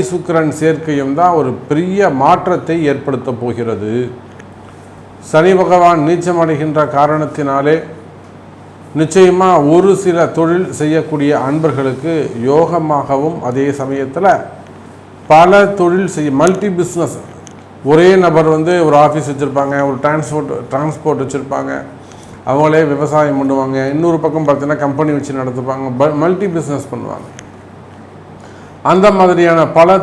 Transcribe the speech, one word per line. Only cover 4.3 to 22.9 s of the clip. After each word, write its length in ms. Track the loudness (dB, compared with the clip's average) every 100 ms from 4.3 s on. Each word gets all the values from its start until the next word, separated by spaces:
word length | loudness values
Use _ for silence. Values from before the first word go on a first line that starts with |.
| -20 -20 -20 -20 -20 -20 -20 -20 -20 -2
சனி 240 | 2 4 2
பகவான் 400 | 4 4 4 4 0
நீச்சமடைகின்ற 720 | 0 -2 0 0 -2 -2 -2 0 0
காரணத்தினாலே 800 | 0 0 -4 -6 -2 0 0 0 -4 -16 -20 -20 -20 -20 -20 -20 -20 -20 -10 -4
நிச்சயமா 500 | 0 4 4 4 4 4 4
ஒரு 180 | 4 4 2
சில 160 | 0 0 0 0
தொழில் 320 | 0 0 -2 -4
செய்யக்கூடிய 540 | -2 -2 -2 -2 0 0 0
அன்பர்களுக்கு 640 | 0 0 0 -4 -4 -4 -4 -4 -4 0
யோகமாகவும், 840 | 2 2 -2 -2 -2 -2 -2 -2 -4 -4
அதே 180 | -2 -2 -4
சமயத்துல 460 | -6 -6 -6 0 0 0 -4 -16 -20 -20 -20 -20 -20 -10 4
பல 280 | 6 8 6 4 2
தொழில் 280 | 0 0 -2
செய்ய, 160 | -4 -2 2
மல்டி 280 | 2 2 -2 -2
பிசினஸ், 380 | -4 -4 -6 -6 -16 -20 -20 -20 -20 -8 2
ஒரே 180 | 4 6 6
நபர் 240 | 4 4 2
வந்து 200 | 2 2 2 4
ஒரு 100 | 4
ஆஃபீஸ் 260 | 4 2 -4
வச்சிருப்பாங்க, 440 | -4 -4 -2 -2 -2 -2
ஒரு 80 | -2
டிரான்ஸ்போர்ட், 480 | -2 -2 -4 -6 -6 -8 -6
டிரான்ஸ்போர்ட் 500 | -4 -4 -4 -4 -2
வச்சிருப்பாங்க, 480 | -4 -6 -6 -6 -6 -10 -12 -20 -20 -20 -20 -12 -4
அவங்களே 320 | 0 2 2 2